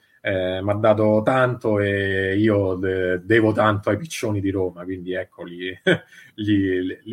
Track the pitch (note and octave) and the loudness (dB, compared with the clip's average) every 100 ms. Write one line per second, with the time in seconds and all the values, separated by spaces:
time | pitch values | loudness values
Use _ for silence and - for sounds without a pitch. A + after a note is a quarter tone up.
0 | _ _ A2 F#2+ F#2 F#2 G2+ G#2 A2 G#2+ | _ _ -4 -2 -2 -2 -2 0 2 4
1 | G#2+ G#2+ G#2+ C3 B2+ A2+ A2+ G#2 G2+ G2 | 4 4 2 2 0 0 0 0 2 0
2 | G2 F#2+ F#2+ G2 G#2+ G2+ F#2+ F#2 F#2+ F#2 | 0 0 0 2 4 4 2 -2 -2 0
3 | F#2 F2+ F2+ A#2 A2 A2 G#2+ G#2 A2 G2+ | 0 -2 2 4 4 2 2 2 0 -2
4 | E2+ - A2+ G#2 G2 F#2+ F2+ F2 F2+ F#2 | -4 -6 -4 -2 -2 -2 -4 -6 -10 -10
5 | F2+ F#2 F2+ - F2 F2 F#2 F#2 - - | -6 -8 -8 -14 -16 -10 -10 -4 0 0
6 | - - - - G#2 G#2 F#2+ F#2 F#2 - | -2 -20 -20 -8 0 2 2 0 -2 -8
7 | G#2+ | -10